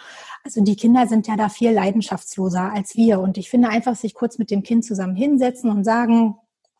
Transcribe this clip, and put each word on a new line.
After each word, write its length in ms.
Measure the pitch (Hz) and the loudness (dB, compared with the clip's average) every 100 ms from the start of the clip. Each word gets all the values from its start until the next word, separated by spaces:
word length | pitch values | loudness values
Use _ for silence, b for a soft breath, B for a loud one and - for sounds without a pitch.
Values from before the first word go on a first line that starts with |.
| B B B B | B B B B
Also 180 | 269 226 | -8 0
die 140 | 202 202 | 0 2
Kinder 320 | 226 247 226 | 4 4 4
sind 180 | 220 214 | 0 0
ja 100 | 208 | -2
da 120 | 208 | -4
viel 240 | - 233 | 0 2
leidenschaftsloser 1000 | 214 190 233 202 180 - - 185 180 190 | 2 2 0 -2 -8 -8 -6 -4 -2 -4
als 220 | 208 196 | -6 -4
wir. 240 | - 226 190 | 2 2 2
Und 180 | 190 190 | 0 -4
ich 120 | - | -2
finde 200 | 247 240 | 2 2
einfach, 260 | 226 240 226 | 0 -2 -4
sich 180 | 208 | -6
kurz 240 | - 233 - | -6 -6 -6
mit 140 | 214 | -4
dem 100 | 202 | -4
Kind 220 | 196 233 | 0 -2
zusammen 320 | 226 196 185 185 | -2 -4 -4 -2
hinsetzen 520 | 285 277 254 247 240 | 0 2 2 0 -2
und 140 | 208 | 0
sagen, 540 | 196 226 240 233 226 202 _ _ _ | 0 0 2 4 2 -2 _ _ _